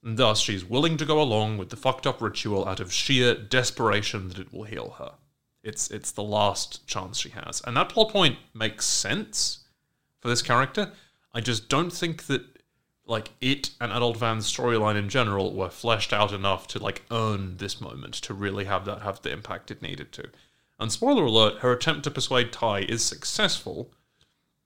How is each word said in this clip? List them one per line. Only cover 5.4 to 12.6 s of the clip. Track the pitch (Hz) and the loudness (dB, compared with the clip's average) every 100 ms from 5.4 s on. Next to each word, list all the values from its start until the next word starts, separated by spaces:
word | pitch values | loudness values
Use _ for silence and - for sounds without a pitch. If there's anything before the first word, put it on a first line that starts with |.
| _ _ | _ _
It's, | 107 104 - | -12 -6 -6
it's | 107 - | -6 -10
the | - | -6
last | 104 104 104 98 - - - | -2 2 2 2 -6 -8 -8
chance | 98 92 - | -8 -6 -6
she | - | -6
has. | - - - - | -8 -8 -8 -2
And | 123 | 0
that | 180 | 2
plot | - 214 | 4 4
point | 208 170 120 - | 6 4 4 -12
makes | 113 110 107 | -6 -6 -2
sense | - - 95 190 214 - - - _ _ _ _ _ _ | 0 0 0 -2 -2 -2 -2 -4 _ _ _ _ _ _
for | 120 | -2
this | 120 | 0
character. | - 123 135 - 202 - _ _ _ | 4 2 2 0 -4 -6 _ _ _
I | 120 | -6
just | 117 110 - | -2 -2 0
don't | 139 175 | 0 0
think | 165 170 165 - | -2 -4 -4 -4
that, | 135 - _ | -4 -4 _